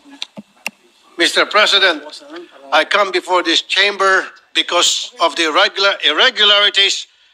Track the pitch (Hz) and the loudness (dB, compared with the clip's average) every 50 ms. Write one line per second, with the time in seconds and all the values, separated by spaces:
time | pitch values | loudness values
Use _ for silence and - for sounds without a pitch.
0 | _ - 277 277 - - - - - _ _ _ - - _ _ _ _ _ _ | _ -20 -18 -18 -18 -18 -18 -20 -20 _ _ _ -16 -16 _ _ _ _ _ _
1 | _ _ - 170 170 151 - 180 156 - - 208 208 - 202 196 190 185 160 147 | _ _ -6 -2 -2 0 0 0 0 2 2 2 2 2 2 2 2 0 0 -2
2 | - - - - 294 285 311 349 339 - - - 277 277 - - 311 - - 202 | -8 -14 -18 -20 -20 -18 -18 -18 -20 -20 -20 -20 -8 -2 0 0 0 2 0 0
3 | 202 190 180 180 - 165 185 180 160 165 160 156 - - - 190 196 202 - 190 | 0 0 -2 -4 -2 0 -2 0 0 0 0 -2 -2 -2 0 0 0 0 0 0
4 | 196 196 190 170 151 - - - _ _ - 156 160 - 180 175 165 - - - | 0 2 2 0 -2 -4 -12 -20 _ _ -4 -4 -2 0 0 0 2 0 0 -2
5 | - - - - 175 165 - 165 165 156 147 180 202 208 - 190 196 196 185 - | -6 -8 -6 -2 -2 -2 0 0 -2 0 2 2 2 0 0 0 0 0 0 0
6 | - 147 151 170 233 262 220 208 208 208 208 202 202 202 - 196 196 185 - - | -2 -2 0 2 2 0 2 2 2 4 4 4 2 2 2 2 0 0 0 -4
7 | - - _ _ _ _ | -8 -14 _ _ _ _